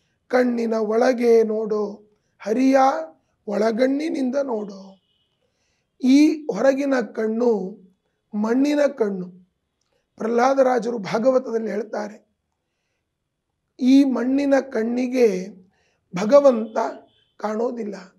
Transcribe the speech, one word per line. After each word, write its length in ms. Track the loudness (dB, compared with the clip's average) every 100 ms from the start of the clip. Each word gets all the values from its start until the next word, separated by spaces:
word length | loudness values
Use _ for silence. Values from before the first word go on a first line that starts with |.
| _ _ -2
"ಕಣ್ಣಿನ 460 | 0 0 -2 -2
ಒಳಗೆ 720 | -2 0 2 2 2 4 4
ನೋಡೋ 640 | 4 -2 -4 -4 -6 -10 _ _ _ _
ಹರಿಯ, 360 | -6 0 2 4 2 0 -8 _ _ _ -8
ಒಳಗಣ್ಣಿನಿಂದ 880 | -2 -2 0 0 0 -4 -4 -4 -4
ನೋಡೋ." 560 | -4 -6 -8 -14 -20 -20 _ _ _ _ _ _ _ _ _ -4
ಈ 440 | 4 6 6 2 -6
ಹೊರಗಿನ 480 | 0 0 2 0 -2
ಕಣ್ಣು 800 | -4 -4 -4 0 0 0 -4 -12 -20 _ _ _ _
ಮಣ್ಣಿನ 460 | -6 -2 0 2 2 0 0
ಕಣ್ಣು. 340 | -4 -4 -10 -16 _ _ _ _ _ _ _ -10
ಪ್ರಹ್ಲಾದರಾಜರು 840 | -4 0 2 2 2 2 -4 -8
ಭಾಗವತದಲ್ಲಿ 760 | -4 0 2 0 -2 -6 -4
ಹೇಳ್ತಾರೆ, 560 | -6 -6 -8 -10 -14 _ _ _ _ _ _ _ _ _ _ _ _ _ _ _ -4
"ಈ 240 | 4 4
ಮಣ್ಣಿನ 500 | 4 0 -2 0 2 0
ಕಣ್ಣಿಗೆ 880 | 0 -4 -4 -4 -2 2 2 2 -8 -16 _ _ _ _ _ -6
ಭಗವಂತ 600 | 4 6 6 2 -2 -4 -6 -8 -20 _ _ -10
ಕಾಣೋದಿಲ್ಲ." 580 | -8 -4 -6 -6 -10 -12 -18